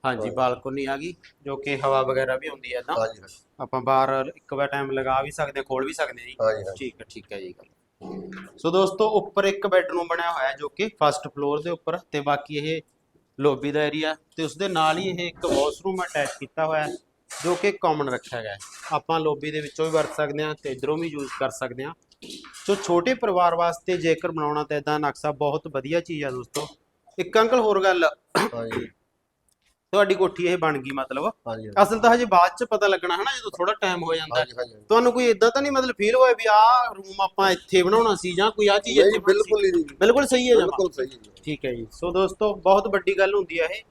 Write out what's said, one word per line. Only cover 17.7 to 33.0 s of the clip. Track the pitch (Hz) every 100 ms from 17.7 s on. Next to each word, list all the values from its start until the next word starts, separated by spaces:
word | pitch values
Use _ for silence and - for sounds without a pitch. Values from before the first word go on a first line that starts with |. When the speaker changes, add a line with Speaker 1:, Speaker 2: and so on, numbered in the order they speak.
Speaker 1:
ਕਾਮਨ | 196 175 151 139
ਰੱਖਿਆ | 123 - 123
ਗਿਆ | 110
ਹੈ। | 101 - - -
ਆਪਾਂ | 151 - 165
ਲੌਬੀ | 156 143 151
ਦੇ | 151
ਵਿੱਚੋਂ | 147 - 160
ਵੀ |
ਵਰਤ | 156 147 -
ਸਕਦੇ | 147 143
ਹਾਂ | 151 147
ਤੇ | 143
ਇੱਧਰੋਂ | 127 135 156
ਵੀ | 165
ਯੂਜ਼ | 147 135 -
ਕਰ | 139
ਸਕਦੇ | - 131 123
ਹਾਂ। | 139 170 _ _ - - - - -
ਸੋ | 196
ਛੋਟੇ | - 175 180
ਪਰਿਵਾਰ | 247 226 180 175 170
ਵਾਸਤੇ | 170 170 - 180
ਜੇਕਰ | 165 160 170
ਬਣਾਉਣਾ, | 160 147 151
ਤਾਂ | 151 147
ਇੱਦਾਂ | 143 151
ਨਕਸ਼ਾ | 147 - 151
ਬਹੁਤ | 135 147 156 165
ਵਧੀਆ | 139 131 165
ਚੀਜ਼ | 170 156
ਆ, | 139
ਦੋਸਤੋ। | 127 - 147 151 - _ _ _ -
ਇੱਕ | 180 220
ਅੰਕਲ | 226 247
ਹੋਰ | 214 196
ਗੱਲ, | 190 180 160 - _ - 220
Speaker 2:
ਹਾਂਜੀ। | - 226 - - _ _ _ _ _ _ _ _ _ _
Speaker 1:
ਤੁਹਾਡੀ | 196 202 196
ਕੋਠੀ | 185 - 175
ਇਹ | 180
ਬਣ | 156 147
ਗਈ, | 131
ਮਤਲਬ, | 139 131 131 185
Speaker 2:
ਹਾਂਜੀ, | - 120 110 110
ਹਾਂਜੀ। | 104
Speaker 1:
ਅਸਲ | 196 220
ਤਾਂ | 233
ਹਜੇ | 240 240
ਬਾਅਦ | 185 180 -
ਚ |
ਪਤਾ | 240 208 202
ਲੱਗਣਾ, | 185